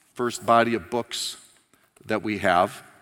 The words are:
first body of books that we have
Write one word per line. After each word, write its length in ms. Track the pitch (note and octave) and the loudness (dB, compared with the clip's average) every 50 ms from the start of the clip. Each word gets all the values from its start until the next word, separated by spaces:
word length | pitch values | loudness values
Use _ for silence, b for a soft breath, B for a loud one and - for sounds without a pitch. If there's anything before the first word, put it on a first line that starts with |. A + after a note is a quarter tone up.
| _ _ _ | _ _ _
first 320 | - A#2+ A#2 - - - | -6 -6 -6 -6 -2 2
body 280 | A#2+ A#2 A#2 A2+ A#2+ A#2 | 4 4 4 4 2 -2
of 140 | G2+ E2 - | -4 -6 -6
books 480 | A#2+ A#2 A2+ - - - - - - - - _ _ b b b b b b b _ - - | -6 -6 -6 -8 -8 -10 -10 -10 -12 -14 -20 _ _ b b b b b b b _ -14 -8
that 160 | - G#2+ G2 | -6 -4 -4
we 160 | F#2 G#2+ G#2 F#2 | -4 -4 -4 0
have 440 | G2 F#2+ F2 F2+ F#2+ C3 - - - - _ _ | 2 2 4 4 2 0 -2 -10 -20 -20 _ _